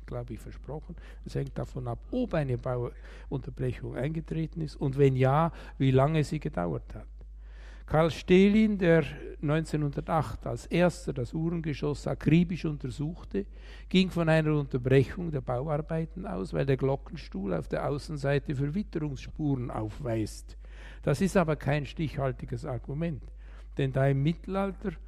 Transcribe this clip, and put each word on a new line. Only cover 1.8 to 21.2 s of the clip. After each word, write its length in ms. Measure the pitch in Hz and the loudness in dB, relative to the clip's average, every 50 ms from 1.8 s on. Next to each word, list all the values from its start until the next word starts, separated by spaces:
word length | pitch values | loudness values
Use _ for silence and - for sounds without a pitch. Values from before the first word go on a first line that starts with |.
| 127 120 | -6 -6
ab, 100 | 117 - - - | -6 -8 -8 -6
ob 240 | - 254 247 208 190 | -2 -2 -2 0 0
eine 220 | 160 143 131 123 | 0 0 0 -2
Bauunterbrechung 1400 | 120 - 131 127 123 120 - - - - - - - - - 147 131 123 - 123 - 131 127 120 - 123 117 139 | -2 -2 -2 -2 -2 -4 -6 -8 -10 -16 -16 -16 -14 -10 -6 -6 -6 -6 -6 -6 -4 -4 -4 -4 -4 -6 -6 -4
eingetreten 640 | 139 123 156 160 165 156 - 156 160 160 151 - 165 | -2 -2 -2 -2 -4 -6 -4 -4 -4 -4 -4 -4 -6
ist 160 | 156 139 - | -8 -6 -6
und 200 | - 156 139 127 | -2 -2 0 4
wenn 200 | 135 143 135 131 | 6 6 6 8
ja, 340 | 127 131 131 139 156 165 170 - - - - - | 6 4 6 6 6 4 2 0 -4 -14 -8 -2
wie 140 | - 139 135 | 2 4 6
lange 320 | 131 131 135 151 160 156 139 | 6 6 6 6 4 2 2
sie 160 | - 160 147 | 2 -2 -4
gedauert 560 | - 151 - - 87 175 143 123 - - - | -4 -4 -2 -2 -2 -2 -2 -4 -6 -10 -14
hat. 100 | 107 104 - - - - - - - - - - - - - - - - | -14 -14 -14 -14 -16 -14 -14 -16 -16 -16 -16 -16 -16 -16 -16 -16 -14 -6
Karl 240 | - - 156 165 165 | 2 4 4 4 4
Stehlin, 680 | - - - - 180 185 196 208 202 220 220 220 208 | 2 0 4 8 8 10 10 10 8 8 6 6 4
der 260 | 185 190 165 165 165 147 - 147 - - - - - | 4 6 6 6 6 6 2 -2 -10 -10 -12 -8 -4
neunzehnhundertacht 1040 | 165 147 151 160 156 - - 151 147 143 135 151 147 - 175 156 120 - - - - | 0 2 2 2 0 0 0 0 0 0 -2 -2 -2 0 2 2 2 0 -4 -8 -6
als 200 | 131 120 117 - | -6 -6 -6 -4
erster 440 | - - 165 175 175 - - - 135 | 0 2 4 4 4 4 0 -6 -6
das 220 | 131 131 120 - - | -4 -4 -4 -4 -2
Uhrengeschoss 760 | 160 160 170 175 170 151 156 135 - - 147 143 - - | -2 -2 0 -2 -2 -2 -4 -4 -2 -2 -2 -2 -2 -4
akribisch 560 | 143 147 - - 143 156 170 175 170 180 - - | -4 -4 0 4 6 6 6 6 4 0 -4 -2
untersuchte, 840 | 160 147 143 - 131 113 - 143 156 175 - - - - 196 202 - - - - - - - - - | -4 -4 -4 -6 -6 -6 -4 -4 -4 -6 -8 -10 -6 -4 -4 -4 -6 -10 -16 -16 -16 -16 -16 -4 2
ging 200 | - 185 185 180 | 4 4 4 4
von 200 | - 170 170 160 | 2 2 4 6
einer 240 | 160 160 156 151 151 | 6 6 6 4 2
Unterbrechung 760 | 147 139 - - 127 123 131 131 139 131 - - - 175 165 | 2 0 0 -2 0 4 6 6 6 6 4 0 -6 -6 -4
der 120 | 147 131 | -4 -4
Bauarbeiten 840 | 120 - 123 123 139 160 147 147 156 - 165 160 160 - - 180 180 | -2 -2 -2 -2 -2 -2 -2 -2 -2 -2 -2 -2 -2 -4 -6 -8 -8
aus, 280 | - - 185 190 156 165 | -6 -6 -6 -4 -2 0
weil 120 | 156 143 | 0 2
der 120 | 135 135 | 2 2
Glockenstuhl 760 | 123 139 135 135 - - - - 147 - - - 196 196 196 180 | 2 2 2 0 0 -4 -8 -12 -12 -10 -8 -8 -6 -4 -2 -2
auf 140 | - - | -2 -2
der 220 | - - 147 139 135 | -2 -2 -2 -2 -2
Außenseite 680 | 143 135 - - 156 139 139 139 143 139 - - 143 | -2 -4 -4 -6 -6 -2 0 2 2 2 0 0 -2
Verwitterungsspuren 1120 | 127 143 147 156 208 214 - - 165 151 151 135 - - - - - 156 143 135 127 120 123 | 0 0 0 0 -2 -4 -4 -4 -4 -4 -4 -6 -6 -10 -10 -6 -2 0 0 0 0 -2 -4
aufweist. 840 | 120 117 110 107 101 - 143 120 113 113 104 - - - - - - - - - - - - - - - | -4 -4 -4 -6 -6 -6 -4 -2 0 0 -2 -2 -6 -10 -14 -14 -14 -16 -16 -16 -16 -16 -16 -16 -12 -4
Das 180 | - 151 147 | -2 0 2
ist 160 | - | 2